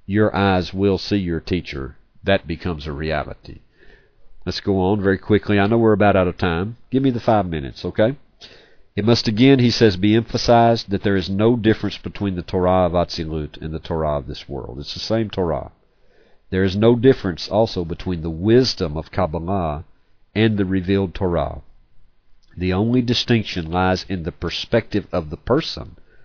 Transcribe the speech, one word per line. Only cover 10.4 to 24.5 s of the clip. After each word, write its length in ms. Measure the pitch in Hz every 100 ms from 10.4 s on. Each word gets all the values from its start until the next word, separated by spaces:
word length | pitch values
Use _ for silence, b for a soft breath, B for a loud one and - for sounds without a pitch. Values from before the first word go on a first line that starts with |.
| - 117 117 113 -
that 120 | 98
there 140 | 104 98
is 140 | 85
no 260 | 98 110 123
difference 400 | 107 107 104 -
between 400 | 95 - 101 90
the 60 |
Torah 440 | 87 95 90 92 90
of 60 |
Atzilut 640 | 87 85 - 78 78 73 -
and 120 | 78
the 80 | 78
Torah 380 | - 82 78 73
of 80 | 64
this 220 | 71 -
world. 300 | 67 58 65
It's 140 | 73
the 60 | -
same 300 | - 113 107
Torah. 420 | - 87 69 - - _ _ _ _ _ _ _
There 120 | 95
is 140 | 95 98
no 180 | 117
difference 540 | 120 127 131 98 80 -
also 360 | 104 113 95
between 380 | 82 - - 87
the 80 | 80
wisdom 680 | 80 98 120 127 - 85 76
of 140 | 76
Kabbalah 720 | - 87 80 82 98 82 73 - _ _ _ _
and 220 | 101 110 104
the 80 |
revealed 500 | 95 95 87 98 98
Torah. 480 | - 92 85 73 - - - _ - - _ _ - _ -
The 160 | 92
only 300 | 90 113 123
distinction 720 | 120 120 - 117 101 - 80
lies 320 | 87 92 92 -
in 140 | 95
the 80 | 80
perspective 800 | - 85